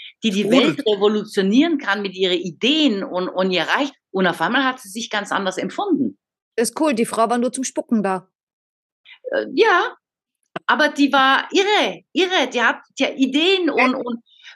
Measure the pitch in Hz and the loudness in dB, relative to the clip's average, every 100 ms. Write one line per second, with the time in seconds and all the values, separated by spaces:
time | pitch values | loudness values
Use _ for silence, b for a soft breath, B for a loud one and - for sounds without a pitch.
0 | B - 226 190 202 254 294 285 220 202 | B -6 -2 0 2 4 4 2 -2 2
1 | 208 214 208 - 190 233 339 320 202 202 | 2 0 -2 -2 2 4 4 0 -2 -2
2 | 196 185 185 175 185 147 233 311 294 196 | -4 -2 0 0 -4 -4 0 2 2 0
3 | - 175 185 180 190 180 147 202 277 - | -4 -4 -4 -2 0 0 0 0 -2 -8
4 | _ 190 185 175 165 254 262 254 196 233 | _ -2 0 0 0 0 0 -4 -10 -12
5 | 220 214 202 - 190 - 190 - 403 320 | -8 -6 -4 -4 -4 -4 -6 -6 -2 -2
6 | 214 - _ _ _ - 233 - 311 226 | -2 -6 _ _ _ -4 -4 -2 -2 0
7 | 226 - 226 240 247 - 254 - - 226 | -2 0 0 0 -2 -4 -6 -8 -2 -2
8 | 196 185 185 _ _ _ _ _ _ _ | 0 -4 -8 _ _ _ _ _ _ _
9 | B B 508 - - 269 440 359 440 - | B B -6 -4 -2 0 2 2 0 -6
10 | _ _ _ _ _ - - 240 196 196 | _ _ _ _ _ -6 0 2 2 2
11 | 277 277 262 269 - 349 392 415 240 170 | 2 4 4 2 0 0 2 2 0 -4
12 | - 277 370 359 254 240 233 294 - - | -6 -2 0 0 0 0 0 0 -6 -4
13 | 262 - 269 285 339 381 339 - 254 - | -4 0 0 2 2 2 0 2 0 0
14 | 240 233 B B B | -6 -10 B B B